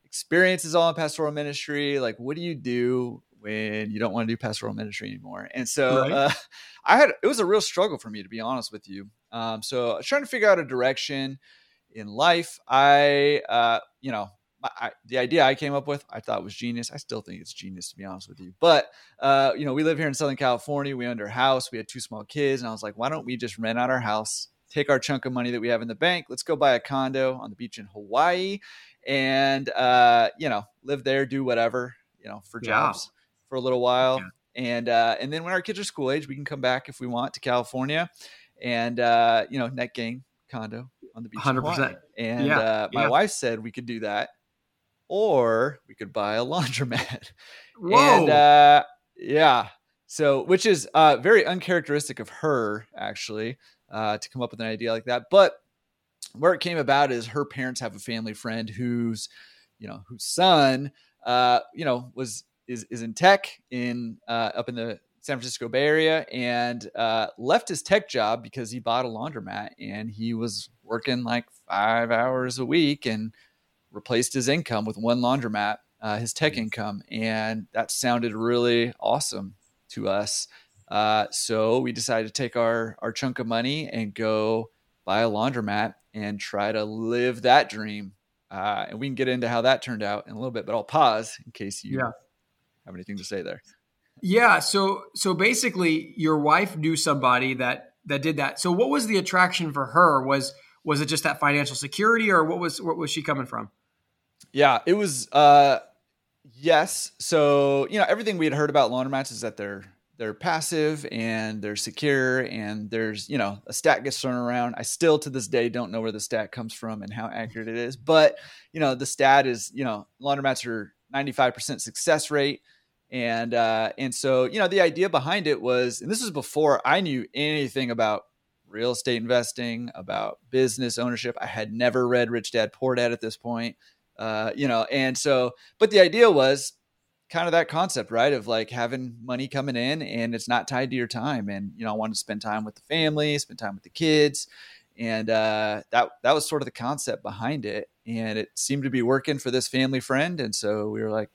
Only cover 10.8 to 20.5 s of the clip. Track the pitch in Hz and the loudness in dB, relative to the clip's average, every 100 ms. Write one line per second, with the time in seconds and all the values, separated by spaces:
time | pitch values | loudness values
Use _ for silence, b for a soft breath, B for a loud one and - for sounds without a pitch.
10.8 | 127 131 - 139 135 135 b b b b | 0 0 -6 -6 -6 -10 b b b b
11.8 | _ 110 104 110 165 170 165 - - 131 | _ -16 -10 0 2 2 -2 -14 2 6
12.8 | 143 143 143 143 143 147 - 117 117 117 | 8 8 6 4 4 2 0 2 2 2
13.8 | - _ 131 110 95 _ _ _ 120 - | -4 _ -8 -6 -8 _ _ _ -12 -8
14.8 | 117 - 113 127 123 160 135 139 143 139 | -10 -10 -4 -2 2 4 4 4 -2 -4
15.8 | 143 143 - 110 120 104 90 - 120 120 | -4 -8 -8 -12 -6 -6 -6 -10 -8 -8
16.8 | 117 139 - 110 92 90 87 - 95 92 | -8 -12 -10 -12 -10 -16 -16 -16 -16 -14
17.8 | - - 98 95 - 95 92 92 165 147 | -14 -14 -16 -16 -18 -20 -20 2 4 6
18.8 | - b b _ 135 139 135 - 147 139 | 2 b b _ 2 4 2 0 -4 -2
19.8 | 156 151 156 135 147 131 131 | 0 0 -4 -2 -4 0 0